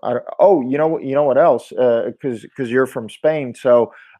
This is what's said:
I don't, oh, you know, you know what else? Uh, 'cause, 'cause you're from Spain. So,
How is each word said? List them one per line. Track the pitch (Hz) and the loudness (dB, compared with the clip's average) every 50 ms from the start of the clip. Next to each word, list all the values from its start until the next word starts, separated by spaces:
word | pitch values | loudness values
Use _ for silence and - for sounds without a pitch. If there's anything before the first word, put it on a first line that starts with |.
I | - 113 123 | -6 -6 -6
don't, | 120 - - - - | -6 -6 -6 0 2
oh, | 160 202 190 147 123 | 4 4 4 4 0
you | 127 135 143 | -2 -2 -2
know, | 156 160 160 - | -2 -2 -2 -4
you | - 135 135 | -6 -4 -2
know | 143 147 | 0 0
what | 139 123 | 2 2
else? | 135 165 165 127 117 - - | 2 4 2 2 0 -2 -8
Uh, | - - 127 123 117 117 95 117 107 _ | -4 0 0 2 2 0 -2 -6 -8 _
'cause, | - 135 117 104 110 - _ | -8 -8 -8 -8 -12 -14 _
'cause | - 131 113 | -10 -6 -4
you're | 120 131 131 | -2 -2 -2
from | 123 - 131 113 | -2 -4 -10 -12
Spain. | 104 - - - 156 160 151 135 123 113 | -12 -10 -4 -2 -2 -2 -2 -6 -10 -10
So, | - - 127 120 120 113 - - - - _ _ | -4 0 2 4 4 2 0 -6 -16 -20 _ _